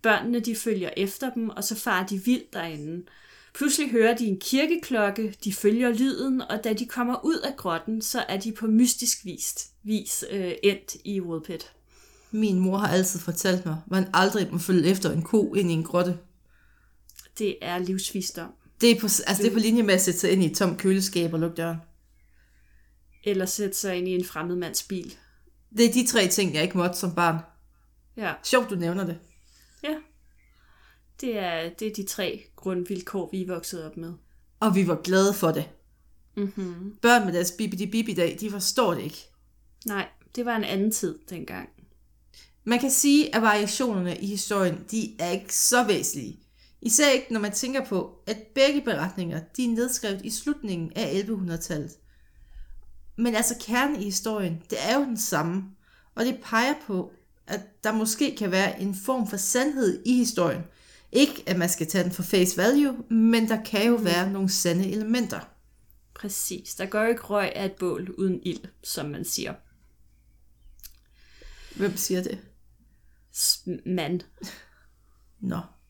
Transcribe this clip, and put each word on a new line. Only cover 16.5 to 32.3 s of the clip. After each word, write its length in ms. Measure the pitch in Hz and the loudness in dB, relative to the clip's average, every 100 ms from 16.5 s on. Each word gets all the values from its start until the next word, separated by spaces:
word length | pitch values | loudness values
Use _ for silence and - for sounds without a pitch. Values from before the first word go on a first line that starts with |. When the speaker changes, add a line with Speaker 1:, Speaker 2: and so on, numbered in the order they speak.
| _ _ _ _ _ - - - - | _ _ _ _ _ -20 -20 -20 -4
Speaker 1:
Det 180 | 208 - | -4 -4
er 160 | - 180 | -6 -4
livsvisdom. 760 | 180 190 - 196 180 - 165 - _ _ | -2 -2 -2 -4 -6 -8 -14 -16 _ _
Speaker 2:
Det 100 | 233 | 6
er 80 | 226 | 6
på, 60 | 214 | 4
altså, 320 | - - 196 | 0 0 2
det 20 | 220 | 4
er 60 | |
på 60 | 226 | 4
Speaker 1:
Du 40 | |
Speaker 2:
linje 200 | 220 233 | 4 4
med 100 | 208 | 6
at 80 | 185 | 6
sætte 180 | 185 175 | 4 2
sig 120 | 185 | 4
ind 120 | 190 | 4
i 80 | 165 | 4
et 60 | 156 | 2
tomt 200 | 190 180 | 0 2
køleskab 540 | 190 190 190 175 170 | 2 2 2 0 0
og 60 | 160 | 0
lukke 160 | 165 165 | -2 -2
døren. 220 | 165 165 - _ _ _ _ _ _ _ _ _ _ _ _ _ | -6 -6 -12 _ _ _ _ _ _ _ _ _ _ _ _ _
Speaker 1:
Eller 220 | 208 190 185 | -2 -2 -2
sætte 320 | - 202 196 | -2 -4 -2
sig 180 | 196 180 | -2 -2
ind 100 | 180 | 0
i 40 | |
en 140 | 180 180 | -2 -2
fremmed 300 | - 175 180 | -6 -4 -4
mands 280 | 165 - | -4 -6
bil. 320 | - 185 - - _ _ _ _ _ 220 | -4 -8 -8 -18 _ _ _ _ _ 4
Speaker 2:
Det 80 | 233 | 4
er 80 | |
de 140 | 240 247 | 4 2
tre 200 | 233 185 | 4 4
ting, 260 | - 185 | 2 2
jeg 100 | 151 | 2
ikke 140 | 180 185 | 0 0
måtte 220 | 175 180 | 0 -2
som 160 | 180 165 | -4 2
barn. 220 | 170 160 - _ _ _ _ _ _ - | 2 2 -6 _ _ _ _ _ _ -6
Speaker 1:
Ja. 160 | 190 - | -6 -4
Speaker 2:
Sjovt, 260 | - 254 220 | 2 2 4
du 60 | 190 | -2
nævner 300 | 170 180 185 | -2 -2 -4
det. 140 | 165 _ _ _ _ _ _ | -6 _ _ _ _ _ _
Speaker 1:
Ja. 120 | 285 311 - _ _ _ _ _ _ _ - _ _ - | -6 -6 -10 _ _ _ _ _ _ _ -20 _ _ -8
Det 160 | 262 214 | -6 -2
er, 320 | 185 165 165 | -2 -4 -6
det 180 | 170 220 | -6 -6
er 60 | |
de 100 | 214 | -4
tre 400 | 196 - 180 | -8 -4 -4